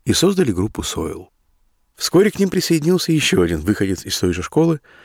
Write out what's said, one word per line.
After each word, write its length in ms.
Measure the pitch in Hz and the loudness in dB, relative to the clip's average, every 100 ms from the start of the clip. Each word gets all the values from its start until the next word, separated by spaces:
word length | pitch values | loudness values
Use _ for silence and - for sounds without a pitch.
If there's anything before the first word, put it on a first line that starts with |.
| - | -2
и 80 | |
создали 380 | - 175 190 147 | 2 2 2 0
группу 320 | 87 104 - | 0 -2 -4
Soil. 460 | - - 80 82 - _ _ _ _ _ _ _ | -8 -6 -6 -8 -16 _ _ _ _ _ _ _
Вскоре 340 | - 170 208 | 0 2 2
к 80 | - | 2
ним 120 | 196 | 0
присоединился 640 | 180 - 165 151 180 - | 0 0 0 2 0 2
ещё 300 | 156 - 185 | 0 2 2
один 200 | 85 82 | 2 0
выходец 440 | 82 107 98 90 - | -2 0 0 -2 -6
из 140 | - | -2
той 140 | 92 | -2
же 100 | 87 | -2
школы — 380 | - 151 165 156 - - | -2 0 2 0 -8 -20